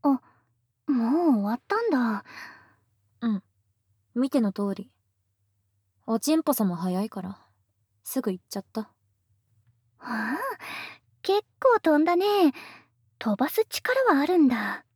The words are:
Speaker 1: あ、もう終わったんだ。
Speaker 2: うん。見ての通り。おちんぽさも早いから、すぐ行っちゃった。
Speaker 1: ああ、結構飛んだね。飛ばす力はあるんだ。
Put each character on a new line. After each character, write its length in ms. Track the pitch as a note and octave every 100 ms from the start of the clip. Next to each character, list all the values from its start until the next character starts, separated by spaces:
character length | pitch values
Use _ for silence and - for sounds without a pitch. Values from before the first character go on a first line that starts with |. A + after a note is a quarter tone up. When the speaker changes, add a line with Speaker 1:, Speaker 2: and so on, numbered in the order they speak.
Speaker 1:
あ、 40 | C#4+ C4+ _ _ _ _ _ _ -
も 400 | C4 A3+ D4+ E4+
う 60 |
終 100 | A#3
わ 100 | G3+
っ 80 | A#3+ _
た 80 | G#4
ん 80 | A#4
だ。 340 | C#4+ A#3 G3+ - - - - _ _ _ _ _ _
Speaker 2:
う 80 | A#3
ん。 140 | G3+ _ _ _ _ _ _ _
見 160 | A#3+ C4
て 100 | C#4+
の 120 | G#3+
通 220 | F#3+ G3+
り。 160 | F#3+ F#3+ _ _ _ _ _ _ _ _ _ _ _ -
お 120 | A3+
ち 160 | -
ん 80 | D#4+
ぽ 120 | D#4+
さ 100 | C4+
も 120 | G3+ F3
早 260 | F#3 F3+
い 80 | G#3+
か 100 | -
ら、 180 | F#3 G3 _ _ _ _ _ _
す 180 | - C4
ぐ 100 | A3+
行 80 | F#3
っ 40 | _
ち 80 | G3+
ゃ 40 |
っ 40 | -
た。 80 | -
Speaker 1:
あ 80 | G#3+ _ _ _ _ _ _ _ _ _ _ _
あ、 400 | A#3+ A3+ A3 C4+ C5+ A4+ - - - - _ _
結 220 | - G4 - _
構 180 | C5 A4+
飛 180 | D#4+ D4
ん 80 | D#4+
だ 100 | F4
ね。 380 | G4+ G#4 E4 - - - _ _ _ _
飛 180 | A3+ G#3
ば 140 | C#4+
す 160 | - A4
力 340 | - - C5
は 160 | B4+ C#4+
あ 40 | C#4+
る 120 | F4+
ん 100 | C#4
だ。 380 | A3+ G#3 - _